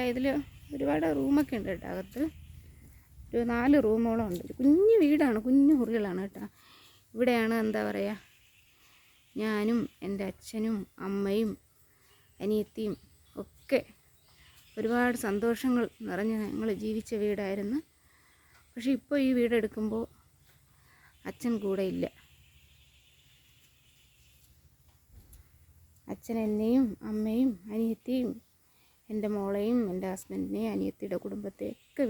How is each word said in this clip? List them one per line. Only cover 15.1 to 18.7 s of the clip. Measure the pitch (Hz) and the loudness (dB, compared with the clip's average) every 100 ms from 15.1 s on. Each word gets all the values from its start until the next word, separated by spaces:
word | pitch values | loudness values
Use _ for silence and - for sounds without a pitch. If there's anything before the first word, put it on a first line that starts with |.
| 240 214 | 0 -2
സന്തോഷങ്ങൾ | 202 233 226 262 247 226 - 214 | -2 0 0 0 0 0 -4 -8
നിറഞ്ഞ് | 185 220 220 | -4 -2 -2
ഞങ്ങൾ | 208 - 220 196 | -4 -4 -4 -4
ജീവിച്ച | 214 220 - 214 | -4 -6 -4 -4
വീടായിരുന്നു. | 208 202 196 202 202 285 - _ _ _ _ _ _ _ _ | -2 -2 -4 -4 -2 -4 -6 _ _ _ _ _ _ _ _